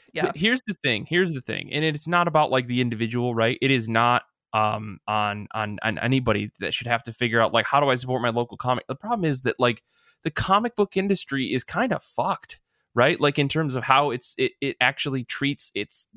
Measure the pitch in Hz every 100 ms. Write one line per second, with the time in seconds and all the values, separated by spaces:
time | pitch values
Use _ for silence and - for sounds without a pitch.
0 | _ - 165 160 214 254 - 180 139 107
1 | - 175 185 143 - - - 147 160 151
2 | 160 175 170 156 151 131 123 123 123 110
3 | 113 120 123 117 113 127 131 131 110 113
4 | 120 123 - _ _ 110 107 107 107 95
5 | - 107 104 104 101 110 107 104 - 90
6 | 117 131 123 104 104 - 92 - 120 117
7 | - 110 120 117 110 113 110 139 143 127
8 | 127 127 120 117 120 - 127 123 - 131
9 | 214 233 165 131 131 - 123 117 _ _
10 | _ _ 165 - - 196 233 - 202 190
11 | 196 190 - 139 120 123 - - 226 -
12 | - - 160 170 - - _ _ _ 120
13 | 131 175 143 147 139 160 156 127 113 135
14 | 147 127 - - 127 - 139 - 127 139
15 | 147 135 117 - 139 143 - 101 104 -
16 | -